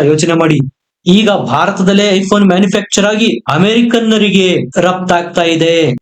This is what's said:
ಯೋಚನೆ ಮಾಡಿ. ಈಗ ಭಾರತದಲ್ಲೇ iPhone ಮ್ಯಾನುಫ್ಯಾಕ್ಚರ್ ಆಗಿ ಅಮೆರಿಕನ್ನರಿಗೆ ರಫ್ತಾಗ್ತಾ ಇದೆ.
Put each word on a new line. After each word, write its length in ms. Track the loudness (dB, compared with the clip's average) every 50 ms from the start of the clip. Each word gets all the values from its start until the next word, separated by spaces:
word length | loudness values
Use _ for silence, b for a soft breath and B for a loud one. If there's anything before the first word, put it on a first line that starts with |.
| 2
ಯೋಚನೆ 300 | 2 2 2 0 0 0
ಮಾಡಿ. 240 | 0 2 2 0 0 -2 -4 -8 _ _ _ _ _ _
ಈಗ 220 | 2 2 4 4 2
ಭಾರತದಲ್ಲೇ 880 | 0 -2 -2 -2 -2 -2 -2 -2 -2 -2 0 0 2 2 2 0 0
iPhone 300 | -2 0 0 0 2 2
ಮ್ಯಾನುಫ್ಯಾಕ್ಚರ್ 580 | 2 2 2 0 0 -2 -4 -4 -4 -2 -2 0
ಆಗಿ 200 | 0 0 0 0 -2 -2 -4 -4 -4
ಅಮೆರಿಕನ್ನರಿಗೆ 1080 | -2 0 0 2 2 0 0 0 0 0 0 0 0 0 0 2 2 2 2 0 0 -2 -4 -4 -2 -2
ರಫ್ತಾಗ್ತಾ 600 | 0 0 -2 -2 -2 -2 -2 -2 -2 -4 -4 -2
ಇದೆ. 540 | -2 0 0 0 0 0 2 0 0 0 -2 -6